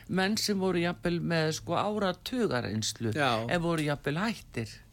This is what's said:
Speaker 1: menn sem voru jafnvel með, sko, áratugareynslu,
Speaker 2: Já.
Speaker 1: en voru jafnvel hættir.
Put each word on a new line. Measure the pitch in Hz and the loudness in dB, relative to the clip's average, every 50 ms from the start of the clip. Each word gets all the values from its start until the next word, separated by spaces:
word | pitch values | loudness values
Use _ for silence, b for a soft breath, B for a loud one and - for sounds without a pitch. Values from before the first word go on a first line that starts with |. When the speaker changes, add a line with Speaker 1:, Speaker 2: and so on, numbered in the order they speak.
| B B | B B
Speaker 1:
menn | 170 185 190 196 220 | 0 0 2 2 2
sem | 208 - - 208 190 | 0 0 0 0 2
voru | 185 190 175 175 170 | 2 2 2 2 2
jafnvel | 175 175 - - 175 175 170 | 0 0 -2 -2 -2 0 0
með, | 151 160 170 165 156 156 156 | 0 0 2 2 2 2 0
sko, | - - - 170 | -2 -2 -2 0
áratugareynslu, | 113 117 208 214 214 202 185 - - - - - 254 226 165 127 123 110 107 104 110 107 - - - 117 113 104 | 2 2 2 0 0 0 0 0 -2 -6 -6 -2 0 2 2 2 0 0 -2 -2 -2 -2 -4 -4 -2 -2 0 2
Speaker 2:
Já. | 151 143 127 120 110 113 120 | 2 2 4 2 2 0 0
Speaker 1:
en | 175 175 165 | 0 0 2
voru | 170 170 156 151 | 2 0 2 0
jafnvel | 147 143 143 - 143 143 165 | 0 -2 -2 -2 -2 -2 0
hættir. | 208 233 208 - - - - 123 113 107 - - - - | 0 -2 -2 -4 -8 -8 -6 -6 -6 -6 -8 -14 -20 -20